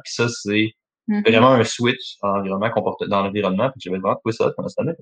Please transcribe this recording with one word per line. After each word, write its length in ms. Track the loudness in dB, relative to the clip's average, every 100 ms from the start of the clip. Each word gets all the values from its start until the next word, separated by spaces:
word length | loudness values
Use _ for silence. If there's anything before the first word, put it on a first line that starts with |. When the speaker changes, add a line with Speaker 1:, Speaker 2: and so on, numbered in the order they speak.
Speaker 1:
Puis 100 | -4
ça, 140 | -4 -4
c'est 400 | -4 -2 0 0 -4 _ _ -2
Speaker 2:
Mm-hmm. 140 | 0 4
Speaker 1:
vraiment 200 | 6 6
un 140 | 6
switch 540 | 2 0 -2 -2 -8 -6
en 160 | -4 -2
environnement 320 | -2 -2 -2
comporte-, 320 | -2 -2 -4 -2
dans 140 | 0
l'environnement. 440 | 0 0 0 0 -2
Puis 100 | -4
j'avais 180 | -6 -4
vraiment 160 | -2
trouvé 180 | -2 -4
ça, 200 | -2 -2 -2
ça 60 |
m'a 60 | -6
dit, « 220 | -4 -4 -4